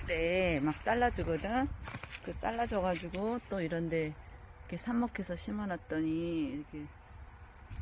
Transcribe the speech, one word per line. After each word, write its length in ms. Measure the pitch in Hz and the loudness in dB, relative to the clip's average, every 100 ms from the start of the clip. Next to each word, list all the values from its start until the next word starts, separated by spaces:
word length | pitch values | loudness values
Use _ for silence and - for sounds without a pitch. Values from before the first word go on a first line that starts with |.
| - | 0
때 540 | 165 165 185 180 151 | 2 4 6 6 4
막 220 | 151 151 | 2 2
잘라주거든. 840 | - 233 240 220 165 160 196 247 285 - - - - - | 2 4 4 4 2 2 2 2 2 -2 -8 -8 -8 -8
그 120 | - - | -8 -4
잘라줘가지고 1000 | 220 233 233 208 185 170 180 185 214 240 - | -2 0 2 4 4 2 0 0 0 0 -2
또 120 | 196 | 0
이런데 520 | 165 170 165 160 156 147 - - - - | 2 2 2 2 0 -4 -12 -16 -16 -16
이렇게 160 | - 175 | -8 -6
삽목해서 580 | 233 233 240 - 185 170 | 0 2 2 -2 -4 -4
심어놨더니 1080 | - 208 202 170 - 160 160 160 170 165 139 | -4 -4 -2 -4 -2 0 2 2 2 0 0
이렇게 360 | 143 147 151 147 - - - - - - - - - | -2 -6 -10 -10 -12 -18 -16 -16 -16 -18 -16 -10 -8